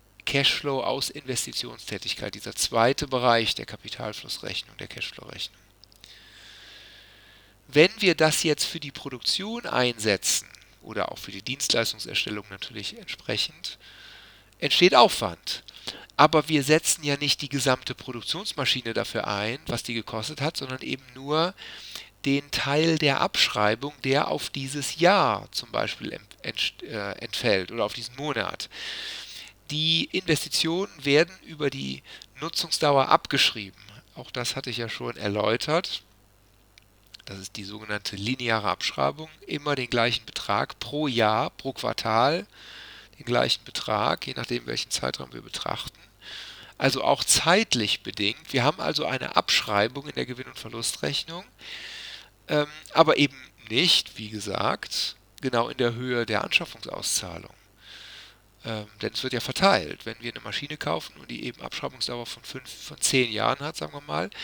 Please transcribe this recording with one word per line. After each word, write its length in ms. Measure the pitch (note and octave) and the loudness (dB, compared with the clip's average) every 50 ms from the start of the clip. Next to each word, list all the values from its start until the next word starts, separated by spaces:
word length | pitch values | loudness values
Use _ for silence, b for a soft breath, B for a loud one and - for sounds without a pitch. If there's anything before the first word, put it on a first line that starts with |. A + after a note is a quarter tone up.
| _ _ _ - - | _ _ _ -8 -4
Cashflow 600 | - - C#3 C#3 - - - - D3 C3+ C3 A2 | 0 0 2 4 4 2 2 0 -2 -2 0 0
aus 260 | G2 A#2+ C3+ - - | 0 -2 -2 -2 -4
Investitionstätigkeit. 1200 | - D3+ - C3 B2 A#2 - B2+ A#2+ - - A#2+ A#2+ - - - G#2+ G2 - - - - - G#2 - | -6 -6 -6 -4 -4 -4 -4 -4 -6 -8 -8 -8 -10 -12 -10 -8 -8 -6 -6 -6 -6 -6 -6 -8 -8
Dieser 220 | G2+ - G#2+ A2 | -8 -10 -8 -4
zweite 520 | - - - A#2+ A#2 A2+ B2 C3+ - D3 | -2 -2 2 4 4 4 4 4 2 -2
Bereich 480 | C3+ C3 B2 B2 B2 A#2 A#2 A2+ G#2 - | -2 -2 2 4 4 4 4 4 2 0
der 100 | - - | -2 -6
Kapitalflussrechnung, 1120 | - - - - G#2+ - - A#2 A2 G#2+ - - - - - - G2+ - - - - - | -10 -12 -14 -12 -12 -10 -8 -8 -8 -8 -8 -8 -8 -8 -8 -6 -6 -6 -6 -8 -10 -12
der 100 | - - | -14 -12
Cashflow-Rechnung. 720 | - - - - - - - - - - - - - - - _ _ _ _ - _ - B B B B B B B B B B B B B B B B B B B B B B B B B B B B B B B B B _ - | -12 -8 -8 -8 -8 -8 -12 -14 -14 -10 -10 -10 -10 -12 -16 _ _ _ _ -20 _ -20 B B B B B B B B B B B B B B B B B B B B B B B B B B B B B B B B B _ 4
Wenn 200 | C3+ D3 E3 F#3 - G#3 | 8 8 8 8 6 4
wir 160 | G#3 F#3 D#3+ | 2 4 4
das 280 | - D#3+ D#3 D3 - - | 6 4 4 4 4 2
jetzt 200 | D#3+ D3 - - | 2 2 2 0
für 160 | - - E3 | -2 -4 -6
die 140 | - C#3 - | -8 -10 -10
Produktion 720 | - - C#3 B2+ A#2+ - - - - F#3+ G#3+ A3+ A#3+ - | -10 -10 -10 -10 -4 -2 -2 -2 0 -2 -4 -6 -8 -6
einsetzen 840 | - - B2 B2 B2 A#2+ A2+ G#2 A2 G2 F#2 - - - - - - - - - - - _ | -2 0 2 2 2 0 0 2 2 2 2 2 0 0 0 -2 -6 -12 -20 -20 -20 -20 _
oder 300 | - - A2 G#2 F#2 - | -16 -6 -4 -2 -2 -2
auch 60 | - | -4
für 160 | - - - G2+ | -8 -12 -12 -12
die 80 | G2 | -10
Dienstleistungserstellung 1040 | - - C3 - - - - A#2+ A2+ - - - - A#2+ G#2+ - - A2+ G#2+ G#2 G2+ - | -8 -8 -6 -2 0 2 2 2 2 0 -2 -6 -8 -4 -2 -2 -2 -2 -4 -6 -8 -10
natürlich 480 | G2 F#2+ - - A#2+ G#2+ G2+ - A2 | -12 -12 -12 -12 -10 -10 -10 -10 -10
entsprechend, 800 | - F#3 - - - - - A2+ G#2+ - - - - - - - B B B B B B B B B B B B B B B B _ | -12 -12 -12 -12 -8 -4 -2 -2 -2 -2 -4 -6 -10 -12 -12 -12 B B B B B B B B B B B B B B B B _
entsteht 360 | D3 C#3+ - - F3 F3+ C#3+ | -2 0 4 6 6 8 10
Aufwand. 680 | B2+ A#2+ G2+ - - A#2 F#2 E2+ - _ - - - - B B B B B B B B B _ | 10 10 10 8 2 -2 -4 -4 -6 _ -6 -6 -6 -8 B B B B B B B B B _
Aber 320 | - C#3+ D#3 E3 D#3 C#3+ | 6 8 8 8 4 2
wir 160 | D#3 D#3+ D3 C3+ | 4 2 2 4
setzen 400 | C#3 D3+ D#3+ - - - - D3+ | 4 4 4 4 2 0 0 0
ja 140 | D3 C#3+ | -2 -2
nicht 240 | C#3+ D3 C#3 - - | 0 2 0 0 0
die 80 | D3+ C3+ | -2 -4
gesamte 440 | - C#3 B2+ C#3 B2+ B2+ - - B2+ | -4 0 2 2 2 2 0 -6 -8
Produktionsmaschine 1000 | - - - B2 A#2 G2 - - E3+ - - - - C3 - - B2+ - A2+ A2 | -8 -8 -10 -10 -6 -6 -4 -4 -4 -6 -6 -6 -2 0 0 0 0 -2 -2 -2
dafür 340 | A#2 G#2 - - A2 - | -2 -2 -2 -2 -2 -2
ein, 320 | - G#2 G2 G#2 A2 B2 C#3 - | 0 0 0 0 -2 -4 -4 -4
was 180 | - B2 A2+ - | -4 -4 -4 -4
die 100 | - A#2 | -4 -6
gekostet 460 | A2+ G#2 - - A2 G#2+ - D3+ - | -6 -6 -4 -6 -6 -6 -6 -4 -4
hat, 160 | C#3 D#3+ - | -4 -2 -2
sondern 260 | - C#3 C3 C3 B2+ | -4 -6 -6 -8 -8
eben 220 | - - C3+ C3 - - - | -6 -6 -6 -6 -8 -12 -16
nur 400 | C3 C3+ C#3+ D3+ D#3 E3 F#3 B B B B B B B B B B B B B _ - | -10 -4 0 2 2 2 2 B B B B B B B B B B B B B _ 0
den 260 | C#3 C#3 C#3+ C#3+ - | 2 2 2 0 -2
Teil 460 | - - - C#3 C#3+ D3+ D#3+ E3 D#3+ D3+ | -4 -2 0 2 4 4 4 4 4 4
der 200 | D3+ C#3+ C#3 - | 4 2 4 4
Abschreibung, 720 | - - - - - - - A2+ G#2 G#2 G#2+ A#2 C3+ D3 - - | 2 2 2 2 2 2 4 4 4 4 4 2 -2 -8 -8 -4
der 280 | - C3+ C3+ C#3+ - - | 0 2 4 4 4 2
auf 200 | D3+ D3 - - | 0 -2 -2 -6
dieses 460 | - C#3+ C3+ C3 C#3 D3 C3+ - - | -6 -6 -6 -6 -6 -4 -4 -4 2
Jahr 560 | D#3 E3 F3 G3+ G3 D3+ B2 G#2 G2+ G#2 - | 4 6 8 8 8 6 4 4 2 -2 -6
zum 180 | - - A#2+ A#2 | -8 -8 -8 -4
Beispiel 440 | A2+ A2 G#2+ G#2+ - - - - - | -2 0 0 0 -2 -6 -6 -8 -8
em-, 140 | - - - - - - | -8 -12 -16 -18 -10 -8
entst-, 380 | - - - - - - - F4+ | -6 -4 -2 -2 -2 -4 -6 -10
äh, 280 | - C3 G#2+ G2+ G2+ - - | -8 -6 -6 -4 -6 -6 -8
entfällt 540 | - - - - - A#2+ G2+ F#2+ F#2 F2+ G#2 | -8 -8 -4 0 2 4 4 4 2 -2 -2
oder 100 | A#2 G#2+ | -2 -2
auf 100 | G#2+ - | -2 -2
diesen 220 | A#2+ A2+ - - | -6 -10 -10 -8
Monat. 540 | C3 D3 D3+ C3+ A#2 F#2+ F2+ E2+ - - B B B B B B B B B B B B B B B B B B _ _ - | -6 -4 -2 0 0 -2 -2 -4 -6 -10 B B B B B B B B B B B B B B B B B B _ _ -6
Die 340 | D3 D3+ D#3 D#3+ E3 E3 - | -4 0 2 2 2 2 2
Investitionen 960 | - - F3+ - - D#3 - - - - - - D#3+ E3 F#3 G3 - - D3 C3 | 0 -2 -2 2 2 2 2 2 0 0 0 2 2 0 0 -2 -4 -6 -2 2
werden 340 | C#3+ C#3 D3 E3+ F3 F#3 - - | 6 6 6 6 4 0 -8 -18
über 260 | - D#3+ D3 D3+ C#3 | -16 -6 -2 -2 -2
die 320 | C3+ C3+ C3+ C3+ C3 C3+ B B B B B B - C3+ | -2 -2 -4 -6 -8 -8 B B B B B B -12 -8
Nutzungsdauer 720 | C#3+ E3+ - - - D#3+ - - D#3+ D3 C#3+ C#3 C3 - | -8 -4 -4 -4 -2 -2 0 2 4 4 6 6 6 6
abgeschrieben. 720 | - - - - - C3 - - - A2+ G2+ F#2+ - - - - - - - _ - | 4 4 4 2 2 4 4 4 2 0 -6 -10 -14 -18 -20 -20 -20 -20 -20 _ -18
Auch 160 | - B2+ - | -16 -14 -10
das 240 | - B2+ A#2+ - - | -8 -4 -4 -4 -4
hatte 140 | - - B2+ | -4 -6 -6
ich 80 | A2+ | -6
ja 100 | A#2 A#2 | -4 -4
schon 300 | A2 - - B2+ A#2+ A#2 | -6 -6 -6 -6 -6 -6
erläutert. 840 | - G#2+ G#2 G2+ G#2 G#2 G#2+ A2+ G#2+ - - D3+ F3 F#3 - - - - _ _ _ _ _ _ _ _ _ _ _ _ _ _ - - _ _ _ _ _ - - _ | -4 -2 0 0 2 2 2 2 2 0 0 0 0 0 -2 -6 -10 -10 _ _ _ _ _ _ _ _ _ _ _ _ _ _ -20 -20 _ _ _ _ _ -20 -18 _
Das 140 | - G2 G2 | -14 -12 -12
ist 180 | F#2+ - - | -12 -12 -10
die 80 | - G2 | -12 -10
sogenannte 500 | G2 G#2 G#2+ G#2+ G#2+ G#2 G#2 - - G#2 | -10 -12 -12 -6 -6 -4 -4 -4 -6 -6
lineare 540 | G2 G2+ A2+ C3 B2+ B2 A#2 A2+ A2 G#2 G2 | -4 -2 -2 -2 -2 0 0 0 2 2 0
Abschreibung. 600 | F2+ - - - - - C3+ C#3 C#3+ D3+ D#3+ D#3+ D#3 - - | 0 0 -2 -4 0 0 0 0 0 -2 -10 -16 -16 -18 -8
Immer 300 | - D3+ D3 D3 D3 C#3 | -6 -6 -4 -2 -2 -2
den 140 | C3+ B2 A#2+ | -2 -2 0
gleichen 360 | A#2+ A#2+ A#2 B2 A#2 - - | 2 4 4 4 2 0 -4
Betrag 540 | - - - - - G2+ G#2+ C#3 - - - | -8 -10 -6 -2 0 2 2 0 0 -4 -10
pro 280 | - - - D3 D#3 | -10 -6 -2 -2 0
Jahr, 420 | C#3+ A#2+ A#2 A2+ G#2+ A2 A2+ C#3+ F3 | 2 4 4 4 4 4 2 0 -2
pro 240 | - - - C3+ C3 | -4 -6 -8 -8 -6
Quartal, 720 | - - A#2 A2 - - A2+ A2 A2+ B2 C#3 D#3+ F3+ G3+ - B B B B B B B B B B B B - - | -2 -2 -2 -2 -2 0 2 4 4 4 4 4 0 -4 -8 B B B B B B B B B B B B -20 -12
den 60 | C#3 | -4
gleichen 400 | A#2+ A#2+ A#2+ B2+ B2+ - - - | 0 2 4 4 4 2 -2 -4
Betrag, 600 | - - - - - A2 G2+ A2 C#3+ - - - | -8 -8 -6 -2 -2 0 2 2 2 0 0 -4
je 80 | - B2+ | -8 -8
nachdem, 320 | - A#2+ - B2 A#2+ A#2 | -8 -6 -4 -4 -4 -4
welchen 260 | A#2+ A#2+ - - - | -4 -6 -6 -4 -4
Zeitraum 420 | - - - - - - C2 B1 A#1+ | -4 -2 -2 -2 -4 -6 -8 -12 -12
wir 80 | A#1 | -14
betrachten. 580 | A1 - - - - G1+ G1+ - - - - - - - _ B B B B B B B B B B B B | -12 -10 -10 -8 -4 -4 -4 -4 -6 -10 -14 -16 -20 -20 _ B B B B B B B B B B B B
Also 260 | - C3 C3+ C3 C3 - | 0 2 2 2 4 4
auch 220 | - - - - | 4 4 4 4
zeitlich 760 | - - - - D#3+ F3+ G#3 A3+ - - A#2+ G#2 G#2 - - | 4 4 4 6 6 4 4 4 2 2 2 2 2 0 -2
bedingt. 520 | - - - - G2+ G2+ A2+ - - - - | -4 -6 -4 0 0 0 0 -2 -6 -2 0
Wir 100 | C3 A#2 | 2 2
haben 160 | C#3+ E3+ F3+ | 2 2 2
also 260 | - D3+ D3+ D3+ D3 | -2 -2 -2 0 -2
eine 300 | - B2+ B2+ B2+ - - | -2 -2 -4 -4 0 2
Abschreibung 720 | - - - - - - - G#2 G2+ G#2 A#2+ B2+ C#3 C#3+ | 2 2 4 2 2 2 2 2 2 2 2 0 -6 -10
in 80 | D3 - | -8 -6
der 100 | C3 B2 | -6 -4
Gewinn- 220 | B2 B2 A#2+ C3 | -4 -6 -10 -12
und 100 | B2+ B2 | -12 -14
Verlustrechnung, 840 | - - - A#2 A2+ A#2 - - - - D3 C#3+ - - - E3 F3+ G3+ - _ B B B B B B B B B B B B B B B _ _ _ | -14 -12 -10 -8 -4 -4 -4 -4 -2 -2 -2 -2 -2 -4 -6 -10 -12 -14 -16 _ B B B B B B B B B B B B B B B _ _ _
ähm, 200 | - D#3 D3+ D3 D3 D3+ D#3 D#3+ - | 0 0 0 0 0 -4 -12 -14 2
aber 260 | - D3+ D#3+ D#3 - | 4 6 8 8 8
eben 180 | - C#3+ C3+ C#3 C3+ B2+ - - - - | 6 4 4 2 -4 -18 -20 -20 -20 -10
nicht, 500 | - A2 C3 F3 F3 - - - - - | -2 2 4 4 6 4 4 2 -2 -8
wie 120 | - A2 G#2 | -10 -10 -8
gesagt, 880 | G#2+ G#2 G2+ G#2 F#2+ - G2+ A#2 - - - - - - - - - - _ _ _ - | -8 -6 -4 -4 -2 0 0 0 0 -2 -4 -6 -4 -4 -4 -4 -6 -10 _ _ _ -6
genau 260 | - C3 B2 A#2 A#2 | -4 0 2 2 2
in 100 | A#2 A#2+ | 2 0
der 180 | - B2 A#2+ A2+ | 0 0 2 0
Höhe 300 | A#2+ B2+ B2+ B2 A#2+ A#2 | -2 -4 -2 0 0 0
der 200 | A2+ G#2+ G2+ - | 2 2 0 2
Anschaffungsauszahlung. 1080 | - - - F3 - - - - - - - - - - - - F2+ E2+ E2 - - - _ _ _ B B B B B B B B B B B B B B _ _ _ _ - | 2 2 0 0 -2 -8 -12 -10 -8 -8 -6 -2 -2 -2 -2 -2 -4 -8 -10 -12 -14 -18 _ _ _ B B B B B B B B B B B B B B _ _ _ _ -10
Ähm, 240 | A#2+ A2 G#2+ G#2 G#2 - - | -8 -8 -8 -8 -10 -10 -6
denn 100 | A2 G#2+ | -6 -4
es 100 | - - - | -4 -4 -4
wird 100 | C3 - | -2 -4
ja 80 | A#2 | -4
verteilt. 640 | - - B2+ - F#3+ G3 F#3+ G2+ D#2+ D2 - - - | -4 -4 0 2 4 6 6 4 2 -2 -8 -8 -10
Wenn 160 | - A2+ - | -10 -10 -8
wir 100 | A#2 A#2+ | -10 -10
eine 120 | - A2 A2+ | -10 -10 -8
Maschine 340 | G#2+ G2+ - D3 C#3+ D3+ | -8 -6 -6 -6 -8 -8
kaufen 420 | - - D3+ D#3+ E3 - - - D3 | -6 -2 -2 -2 -2 -4 -8 -14 -16
und 100 | C3 - | -14 -12
die 140 | A#2+ - - | -10 -8 -8
eben 180 | B2 A#2 - | -8 -8 -10
Abschreibungsdauer 640 | - - - - - C3 B2+ B2 - - B2 A#2+ A#2 | -10 -10 -8 -6 -6 -8 -6 -6 -6 -6 -6 -8 -8
von 180 | - - - - | -10 -12 -12 -14
fünf, 260 | - - C3 - - | -14 -12 -12 -12 -14
von 320 | - - - - D3 - | -16 -14 -14 -16 -6 -2
zehn 320 | - - - C3 B2 A#2 G#2+ | 0 2 4 4 4 2 0
Jahren 260 | G#2 A2 A#2 C3 C3+ | 0 0 0 0 0
hat, 160 | C#3 D3+ E3 | -4 -8 -8
sagen 180 | - D#3 D3+ D3 | -8 -8 -8 -10
wir 80 | C#3+ | -12
mal, 280 | C#3+ D3 D3 D3+ F3+ G#3 B B | -10 -4 -4 -2 -4 -4 B B